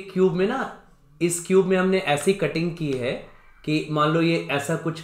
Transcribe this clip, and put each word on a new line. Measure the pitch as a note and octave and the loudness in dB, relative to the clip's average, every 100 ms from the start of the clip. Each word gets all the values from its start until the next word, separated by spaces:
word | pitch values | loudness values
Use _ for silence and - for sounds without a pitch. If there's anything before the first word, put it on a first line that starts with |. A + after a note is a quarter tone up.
| - | 2
cube | F3+ F#3 | 2 2
में | F3 G3+ | 2 0
ना, | C4 A3 - - _ _ - | -2 -6 -12 -20 _ _ -4
इस | E3+ E3+ - | -2 -2 2
cube | F#3+ F#3 | 4 4
में | F#3 | 2
हमने | F#3 F#3+ C#3+ | 2 2 2
ऐसी | D3 F#3+ | 0 2
cutting | G3 D3+ D#3+ F3 D#3+ | 0 0 -2 -4 -4
की | D3+ | -4
है | B2+ A#2+ - - - - - - | -2 -4 -6 -10 -20 -20 -10 -2
कि | D#3 D3+ | -2 0
मान | D3+ D3+ | 0 2
लो | E3 | 4
ये | E3 E3 - | 2 0 0
ऐसा | C#3+ D#3 D#3+ | -4 -2 -2
कुछ | E3 D#3+ | -4 -6